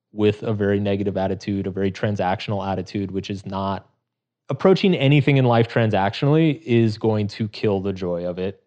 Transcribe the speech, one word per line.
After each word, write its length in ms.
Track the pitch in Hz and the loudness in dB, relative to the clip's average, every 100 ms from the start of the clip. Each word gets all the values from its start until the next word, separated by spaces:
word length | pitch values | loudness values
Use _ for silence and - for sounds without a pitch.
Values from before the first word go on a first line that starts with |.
| _ | _
with 300 | 104 107 104 | 0 0 0
a 100 | 117 | -4
very 260 | 107 101 101 | 0 0 2
negative 380 | 101 101 98 95 | 0 0 -2 -2
attitude, 500 | 95 95 - 98 95 | -2 -4 -4 -4 -4
a 40 | |
very 200 | 95 98 | -2 -4
transactional 720 | - 110 98 90 101 - 101 98 | -2 -4 -2 -2 -4 -4 -6 -4
attitude, 460 | 95 90 101 95 | -6 -6 -6 -6
which 180 | 95 90 | -6 -8
is 160 | 95 95 | -10 -8
not, 400 | 98 98 95 - _ _ _ _ _ - | -6 -4 -6 -10 _ _ _ _ _ -10
approaching 440 | 143 190 185 196 151 | 0 4 4 2 2
anything 420 | 135 147 147 139 | 4 4 4 4
in 80 | 127 | 4
life 220 | 117 113 | 4 2
transactionally 960 | 120 110 98 98 - 143 156 160 131 | 2 2 2 0 0 2 4 2 0
is 340 | 123 117 113 104 | 2 2 2 2
going 300 | 110 107 101 | 0 0 -2
to 200 | - 107 | -4 -8
kill 320 | - 110 98 | -2 -2 0
the 120 | 98 | -2
joy 320 | 92 90 87 87 | -4 -4 -4 -4
of 140 | 87 | -4
it, 240 | 95 - | -6 -8